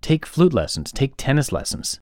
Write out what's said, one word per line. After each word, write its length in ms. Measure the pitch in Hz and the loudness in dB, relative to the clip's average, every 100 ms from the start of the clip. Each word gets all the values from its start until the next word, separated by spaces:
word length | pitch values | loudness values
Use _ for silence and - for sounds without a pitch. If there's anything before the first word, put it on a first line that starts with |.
take 260 | - 160 - | 0 0 0
flute 260 | 156 180 | 4 4
lessons, 380 | 123 - - - | 4 0 -4 -8
take 240 | - 135 - | -2 -2 -2
tennis 360 | - 143 139 | 0 0 0
lessons. 480 | - - - - - | -4 -4 -6 -8 -10